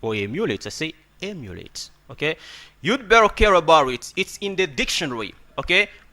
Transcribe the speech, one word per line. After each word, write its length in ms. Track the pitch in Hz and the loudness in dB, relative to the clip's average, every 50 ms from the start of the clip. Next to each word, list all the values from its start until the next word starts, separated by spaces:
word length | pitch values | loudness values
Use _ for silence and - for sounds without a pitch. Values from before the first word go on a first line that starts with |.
or 140 | - 113 110 | -6 -4 -4
emulate. 520 | 107 101 101 110 160 226 202 113 95 - | -4 -4 -4 -4 -4 -4 -2 -4 -4 -6
I 40 | 107 | -10
say 240 | - - 156 160 - _ _ _ _ _ | -10 -8 -8 -8 -8 _ _ _ _ _
emulate. 680 | - 196 214 180 131 101 90 87 87 - - - - - - _ _ _ | -12 -12 -12 -12 -12 -14 -14 -14 -16 -16 -14 -14 -14 -14 -16 _ _ _
Okay? 260 | 131 - - 151 160 - - - - - - - _ _ | -12 -6 -4 -4 -4 -6 -10 -20 -20 -20 -20 -20 _ _
You'd 280 | - 147 226 269 254 190 | -2 -2 -2 -2 2 4
better 200 | 214 233 220 208 | 6 6 6 6
care 260 | - - 214 214 196 | 4 4 4 4 6
about 340 | 180 165 156 165 156 143 131 | 4 6 6 6 6 6 4
it. 240 | 127 120 - - - | 0 -6 -8 -10 -6
It's 220 | - 190 - - - | -6 -6 -6 -6 -8
in 160 | - 202 196 | -8 -8 -2
the 100 | 175 190 | -2 -4
dictionary. 680 | 180 139 120 240 254 - - 180 151 127 117 110 92 - - - - _ - | -4 -2 -4 -4 -2 -2 -4 -4 -4 -4 -6 -8 -10 -10 -18 -20 -18 _ -10
Okay? 300 | 139 - 175 185 208 196 - - - _ | -4 0 0 0 0 0 -4 -20 -20 _